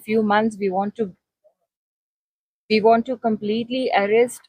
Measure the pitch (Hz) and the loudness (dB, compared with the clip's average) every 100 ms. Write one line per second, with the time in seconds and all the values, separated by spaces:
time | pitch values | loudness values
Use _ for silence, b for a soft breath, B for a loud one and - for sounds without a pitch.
0 | - 220 214 208 226 202 196 185 208 - | -2 -2 0 0 -2 -4 -4 -4 -4 -6
1 | 202 - _ _ _ _ _ _ _ _ | -10 -12 _ _ _ _ _ _ _ _
2 | _ _ _ _ _ _ - 214 220 226 | _ _ _ _ _ _ -2 4 6 4
3 | 233 240 226 214 208 220 233 254 254 - | 2 -4 -4 -2 -2 -4 -4 -4 -2 0
4 | 202 220 240 - | 2 2 0 -4